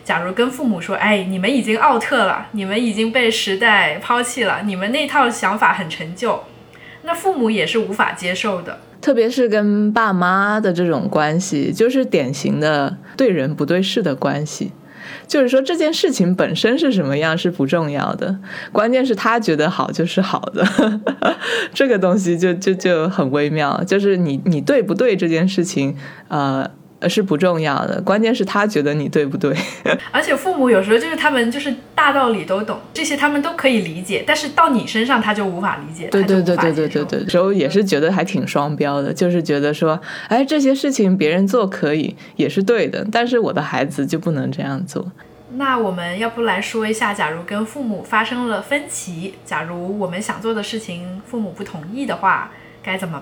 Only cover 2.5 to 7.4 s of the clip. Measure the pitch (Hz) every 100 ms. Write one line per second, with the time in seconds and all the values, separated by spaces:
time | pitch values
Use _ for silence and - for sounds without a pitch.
2.5 | 214 190 220 240 202 226 254 233 226 -
3.5 | 190 233 202 160 160 - 240 247 - 202
4.5 | 139 208 185 202 277 285 294 240 220 190
5.5 | 208 196 190 165 - 160 175 233 - -
6.5 | - - - - - 320 339 392 330